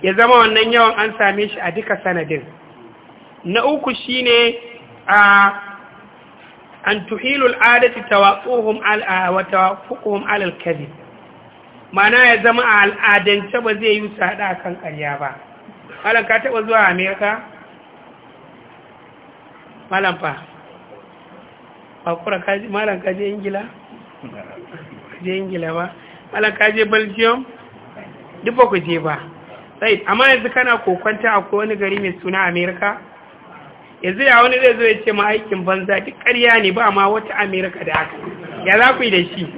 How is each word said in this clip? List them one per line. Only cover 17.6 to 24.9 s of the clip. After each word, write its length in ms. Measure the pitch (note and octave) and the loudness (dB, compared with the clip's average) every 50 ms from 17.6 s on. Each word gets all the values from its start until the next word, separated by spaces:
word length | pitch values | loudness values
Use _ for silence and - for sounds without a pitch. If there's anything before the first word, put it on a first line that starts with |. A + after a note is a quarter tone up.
| - - - - - - - - - - - - - - - - - - - - - - - - - - - - - - - - - - - - - - - - - - - - - - | -20 -20 -20 -20 -20 -20 -20 -20 -20 -20 -20 -20 -20 -20 -20 -20 -20 -20 -20 -20 -20 -20 -20 -20 -20 -20 -20 -20 -20 -20 -20 -20 -20 -20 -20 -20 -20 -20 -20 -20 -20 -20 -20 -20 -10 -4
Malam 260 | F#3+ F#3+ G3 F#3+ F3 - | -2 0 0 0 -2 -2
fa? 140 | F#3+ D#3+ C#3+ - - - - - - - - - - - - - - - - - - - - - - - - - - - - - - - - - - | -6 -8 -8 -8 -14 -20 -20 -20 -20 -20 -20 -20 -20 -20 -20 -20 -20 -20 -20 -20 -20 -20 -20 -20 -20 -20 -20 -20 -20 -20 -20 -20 -20 -20 -20 -12 -8
Ba 120 | F3 E3+ | -6 -6
kura 240 | E3+ - G#3+ G3+ F#3 | -6 -4 -6 -6 -4
ka 160 | F3+ - G3 G3+ | -2 -4 -4 -4
je, 100 | G#3 A#3+ | -4 -6
Malam, 320 | G3 G3+ G#3+ G#3+ G3 F#3 F3+ | -6 -4 -2 -2 -4 -4 -4
ka 100 | F#3+ F#3 | -6 -6
je 160 | F#3+ G3+ G3 | -4 -6 -6
Ingila? 340 | G3+ G#3 F#3+ G3 G3 G3 A3 A#3 - - - - - - - - - - - B2 G2 G2+ - - - - - - - - - - | -6 -8 -8 -8 -8 -8 -10 -12 -18 -20 -20 -20 -20 -20 -20 -20 -20 -20 -20 -18 -18 -18 -18 -18 -18 -20 -20 -20 -20 -20 -20 -20